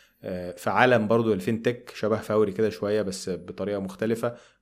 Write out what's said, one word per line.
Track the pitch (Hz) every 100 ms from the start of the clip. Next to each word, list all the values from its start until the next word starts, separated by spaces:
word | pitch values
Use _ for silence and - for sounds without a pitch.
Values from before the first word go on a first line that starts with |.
| _ _
آه، | 101 90 90
في | - 110
عالم | 101 127 117 107
برضو | 117 110
الفينتك، | 98 120 113 120 120 - -
شبه | 107 110
فوري | - 107 104
كده | 95 107
شوية | - 101 107
بس | 95 92 92
بطريقة | 85 85 90 95 101
مختلفة، | 95 - 110 113 120 - - _